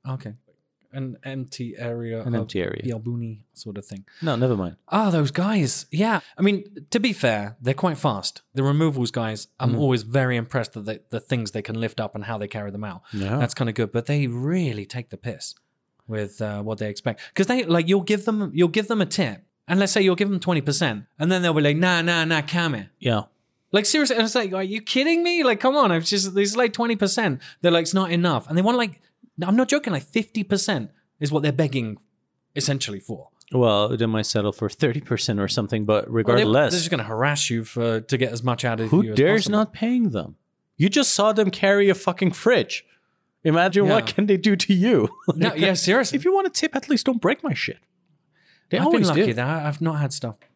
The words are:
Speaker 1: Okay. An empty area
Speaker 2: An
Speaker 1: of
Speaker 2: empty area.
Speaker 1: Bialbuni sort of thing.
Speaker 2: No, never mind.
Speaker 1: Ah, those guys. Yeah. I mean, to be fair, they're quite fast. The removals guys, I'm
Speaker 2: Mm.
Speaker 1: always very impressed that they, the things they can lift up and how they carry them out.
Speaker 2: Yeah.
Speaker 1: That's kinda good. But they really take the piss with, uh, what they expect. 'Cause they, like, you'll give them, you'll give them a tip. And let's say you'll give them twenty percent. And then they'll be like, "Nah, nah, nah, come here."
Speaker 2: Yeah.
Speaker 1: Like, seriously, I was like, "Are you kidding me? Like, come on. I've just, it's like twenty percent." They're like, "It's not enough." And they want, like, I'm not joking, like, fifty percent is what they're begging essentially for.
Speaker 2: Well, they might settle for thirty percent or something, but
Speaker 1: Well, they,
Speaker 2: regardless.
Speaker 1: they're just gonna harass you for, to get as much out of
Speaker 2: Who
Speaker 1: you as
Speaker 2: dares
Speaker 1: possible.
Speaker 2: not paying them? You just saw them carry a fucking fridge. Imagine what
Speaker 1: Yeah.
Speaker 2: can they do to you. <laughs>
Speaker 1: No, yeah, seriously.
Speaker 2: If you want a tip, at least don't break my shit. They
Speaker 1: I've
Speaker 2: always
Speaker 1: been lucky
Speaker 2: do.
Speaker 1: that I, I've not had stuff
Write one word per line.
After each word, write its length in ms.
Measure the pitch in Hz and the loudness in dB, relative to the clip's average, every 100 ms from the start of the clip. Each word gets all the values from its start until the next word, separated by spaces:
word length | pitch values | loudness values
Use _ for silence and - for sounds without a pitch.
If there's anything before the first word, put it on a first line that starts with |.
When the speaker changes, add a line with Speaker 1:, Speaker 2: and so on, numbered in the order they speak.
| 135 | -8
Speaker 1:
Okay. 260 | 131 107 110 _ _ _ _ _ | -8 -10 -16 _ _ _ _ _
An 240 | 135 131 - | -10 -10 -10
empty 520 | 139 135 127 - 120 - | -12 -10 -10 -10 -10 -8
area 440 | 120 117 117 113 | -8 -6 -6 -6
Speaker 2:
An 120 | 117 | -2
Speaker 1:
of 80 | 117 | -2
Speaker 2:
empty 200 | 101 95 | -2 -4
area. 200 | 87 - | -4 -4
Speaker 1:
Bialbuni 600 | 120 113 117 120 117 107 _ | -6 -6 -6 -6 -8 -12 _
sort 240 | - 113 101 | -18 -12 -12
of 80 | - | -12
thing. 200 | 98 98 - | -16 -18 -6
Speaker 2:
No, 140 | 160 117 | -4 0
never 180 | 127 110 | 0 0
mind. 220 | 87 82 - | -4 -10 -4
Speaker 1:
Ah, 220 | 196 214 | 0 2
those 200 | 170 143 | 2 0
guys. 540 | 147 190 214 135 - - | 0 0 0 0 -2 -6
Yeah. 300 | 151 220 196 - - | 0 0 0 -4 0
I 40 | |
mean, 440 | 190 202 202 - - | 2 2 -6 -20 -4
to 80 | 240 | 0
be 120 | 233 | 0
fair, 440 | 196 127 107 101 117 | 0 0 0 -4 -6
they're 120 | 123 | -4
quite 240 | 135 185 147 | 0 -2 0
fast. 440 | 139 101 - - _ | -2 -2 -6 -10 _
The 100 | 131 | -2
removals 480 | 135 147 160 139 120 | 2 2 2 0 -4
guys, 360 | 123 113 107 - _ | -2 -6 -8 -12 _
I'm 140 | 127 | -2
Speaker 2:
Mm. 60 | 113 | 2
Speaker 1:
always 240 | 135 123 | 2 0
very 340 | 107 135 127 120 | 0 0 0 -2
impressed 360 | 113 135 110 | -2 -4 -4
that 120 | 113 104 | -8 -8
they, 140 | 107 _ | -8 _
the 100 | 113 | -10
things 320 | - 123 107 | -4 -4 -2
they 100 | 110 | -8
can 180 | 104 113 | -8 -6
lift 200 | 113 - | -6 -4
up 160 | 107 104 | -8 -8
and 80 | |
how 140 | 101 110 | -10 -8
they 100 | 101 | -8
carry 240 | 110 104 | -8 -10
them 140 | 101 104 | -10 -10
out. 160 | 90 - | -12 -10
Speaker 2:
Yeah. 260 | 104 98 127 | -6 -2 0
Speaker 1:
That's 160 | 117 | -2
kinda 200 | - 120 | -2 -4
good. 180 | 107 110 | -2 -2
But 140 | 117 117 | -4 -2
they 220 | 147 131 | -2 -2
really 580 | 120 139 185 156 104 98 | -4 -2 -2 -2 -6 -10
take 240 | 123 117 | -12 -12
the 80 | 95 | -10
piss 380 | 123 104 - - _ _ _ _ - | -10 -10 -12 -16 _ _ _ _ -8
with, 340 | 110 104 - | -6 -6 -6
uh, 220 | 107 104 | -6 -4
what 140 | 104 107 | -6 -6
they 120 | 107 | -6
expect. 300 | 101 - 107 - - | -6 -6 -6 -8 -2
'Cause 120 | 190 | 0
they, 180 | 254 185 | 0 2
like, 240 | 170 165 | 0 4
you'll 120 | 196 | 0
give 220 | 185 208 | 2 -2
them, 260 | 208 214 190 | 0 -2 -2
you'll 160 | 147 175 | 2 2
give 180 | 220 214 | 2 -2
them 140 | 220 | -2
a 40 | 185 | 0
tip. 380 | - 143 98 _ _ - | 0 -2 -4 _ _ -2
And 140 | 185 | 0
let's 100 | 196 | 2
say 100 | 220 | 4
you'll 140 | 190 180 | 4 4
give 140 | 202 | 0
them 100 | 190 | 0
twenty 220 | 185 165 | 0 0
percent. 420 | 139 143 156 104 - _ | 0 0 -2 -2 -10 _
And 100 | 160 | 0
then 120 | 185 | 2
they'll 120 | 175 | 2
be 60 | 156 | 4
like, 140 | 147 156 | 2 2
"Nah, 260 | 180 175 | 2 2
nah, 220 | 170 170 | 2 0
nah, 180 | 160 160 | 2 0
come 320 | 147 175 170 120 | 0 -2 -2 -4
here." 140 | 92 _ | -8 _
Speaker 2:
Yeah. 240 | 127 110 - _ _ _ _ | -2 0 -2 _ _ _ _
Speaker 1:
Like, 120 | 202 208 | 0 2
seriously, 300 | 311 294 233 | 2 2 2
I 60 | |
was 120 | 220 | 2
like, 200 | 247 202 | 0 -2
"Are 100 | 185 | -4
you 160 | 190 214 | -4 -6
kidding 420 | 214 262 294 339 | -2 0 2 2
me? 220 | 349 349 | 0 2
Like, 160 | 262 208 | 2 2
come 160 | 262 285 | 2 4
on. 160 | 233 | 4
I've 140 | 170 165 | 2 0
just, 320 | 202 190 190 | -2 0 0
it's 180 | 202 226 | 0 2
like 160 | 240 | 0
twenty 240 | - 233 220 | 0 -2 0
percent." 460 | 196 214 208 131 - - | 0 0 0 -2 -8 -2
They're 100 | 175 | 2
like, 80 | 170 | 2
"It's 120 | 160 | 2
not 160 | 190 185 | 0 0
enough." 380 | 170 175 131 - | 2 2 0 0
And 100 | 165 | 0
they 40 | |
want, 160 | 202 247 | 2 2
like, 240 | 226 - _ _ - - 175 | -2 -6 _ _ -20 -8 0
I'm 120 | 220 | 2
not 100 | 254 | 2
joking, 240 | 294 262 | 0 0
like, 120 | 151 | -6
fifty 380 | - 226 - 220 196 | -2 -4 -4 -6 -2
percent 440 | 202 - 165 107 _ _ _ | -2 0 -4 -6 _ _ _
is 140 | 147 | -2
what 100 | 151 | 0
they're 80 | 147 | 0
begging 460 | 131 151 131 113 101 _ _ _ _ _ 147 | 0 0 -2 -6 -10 _ _ _ _ _ -6
essentially 460 | 143 135 - 101 | -4 -2 -4 -10
for. 260 | - 110 - _ _ | -12 -14 -14 _ _
Speaker 2:
Well, 380 | 127 120 104 107 123 | 2 4 4 2 0
they 80 | 117 | 0
might 200 | 110 104 | 0 0
settle 280 | 113 101 | 0 -2
for 160 | - 107 | -2 -6
thirty 320 | - 139 117 | 0 0 0
percent 360 | - 117 - 104 | -4 -4 -2 -2
or 80 | 98 | -2
something, 340 | - 104 113 | -2 -2 -2
but 220 | 104 107 - | 0 0 0
Speaker 1:
Well, 80 | |
they, 20 | 117 110 120 107 | -2 2 2 4
Speaker 2:
regardless. 260 | 123 151 | 4 2
Speaker 1:
they're 80 | 175 | 0
just 100 | 165 | -2
gonna 140 | 147 | -4
harass 460 | 107 110 139 143 - | -4 -2 0 0 -2
you 160 | 117 110 | -2 -4
for, 340 | 120 117 113 | -4 -2 -2
to 180 | 107 131 | -2 0
get 140 | 123 | 0
as 100 | 117 | -2
much 200 | 123 117 | -2 -2
out 160 | 127 113 | -2 -2
of 100 | 110 | 0
Speaker 2:
Who 140 | 160 | 0
Speaker 1:
you 80 | 156 | 2
as 60 | 110 | 2
Speaker 2:
dares 240 | 151 214 | 4 4
Speaker 1:
possible. 160 | 196 208 | 2 0
Speaker 2:
not 160 | 220 | 0
paying 380 | - 226 247 220 | -2 -2 0 0
them? 260 | 107 - - _ _ _ - | -2 -6 -14 _ _ _ 0
You 100 | 180 | 2
just 240 | 285 269 | 4 2
saw 220 | - 214 | 4 2
them 180 | 214 196 | 4 0
carry 380 | - 196 202 196 | 2 4 6 6
a 40 | |
fucking 380 | 196 - 175 185 | 4 -2 0 0
fridge. 540 | 180 226 240 110 - _ _ _ _ _ _ | 2 4 4 2 -6 _ _ _ _ _ _
Imagine 460 | 160 165 185 185 196 | 2 4 4 4 4
what 180 | 214 - | 4 2
Speaker 1:
Yeah. 60 | - | 0
Speaker 2:
can 100 | 202 | 2
they 100 | 190 | 4
do 180 | 214 190 | 4 2
to 180 | - | 2
you. 360 | 190 214 190 107 - | 4 6 4 2 -2
<laughs> 120 | - 165 | -4 0
Speaker 1:
No, 180 | - - | 0 2
yeah, 180 | 190 | 2
seriously. 420 | 185 - 233 254 269 | 2 2 2 2 0
Speaker 2:
If 60 | |
you 100 | 349 | 2
want 140 | 392 381 | 2 0
a 40 | |
tip, 220 | - 320 | -2 -2
at 140 | 277 - | -4 0
least 180 | 269 - | 0 2
don't 160 | 240 | 0
break 220 | 185 277 | 0 0
my 100 | 294 | -4
shit. 260 | 151 - - _ _ _ _ _ _ _ _ _ | -4 -6 -10 _ _ _ _ _ _ _ _ _
They 100 | - | 0
Speaker 1:
I've 80 | 294 | 4
Speaker 2:
always 200 | 330 190 | 4 4
Speaker 1:
been 120 | 151 | 4
lucky 60 | 190 | 2
Speaker 2:
do. 60 | 113 | 0
Speaker 1:
that 120 | 127 | -2
I, 200 | 160 147 | -2 -2
I've 120 | 147 | -2
not 200 | 160 147 | -2 0
had 120 | 139 | -2
stuff 260 | - 117 104 _ | -4 -8 -10 _